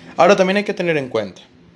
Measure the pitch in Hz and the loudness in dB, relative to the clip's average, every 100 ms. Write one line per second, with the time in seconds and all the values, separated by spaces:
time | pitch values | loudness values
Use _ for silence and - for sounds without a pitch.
0 | - - 180 196 185 202 202 190 175 156 | -18 0 4 4 2 0 -4 -4 -2 -2
1 | 127 113 101 - - _ _ | -2 -6 -6 -14 -20 _ _